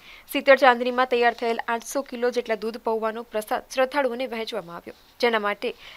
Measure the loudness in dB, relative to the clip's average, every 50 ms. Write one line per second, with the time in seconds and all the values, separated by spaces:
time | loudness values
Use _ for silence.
0 | -20 -20 -20 -20 -16 -6 -4 -2 6 6 6 8 8 6 6 6 2 -2 0 0
1 | 0 2 2 2 2 2 2 0 -2 -2 -2 -2 -2 -4 -4 -6 -6 -6 -6 -6
2 | -6 -6 -6 -2 -2 -2 0 -2 -2 -2 -4 -4 -4 -6 -8 -6 -4 -2 -2 0
3 | -2 -4 -4 -6 -12 _ -6 -6 -4 -2 -4 -6 -6 -6 0 0 0 2 2 0
4 | 0 0 -2 -4 -6 -6 -6 -8 -8 -6 -8 -8 -10 -10 -14 -16 -16 -16 -20 _
5 | _ _ _ 0 0 2 2 2 0 0 -4 -2 -6 -8 -8 -8 -16 -20 -18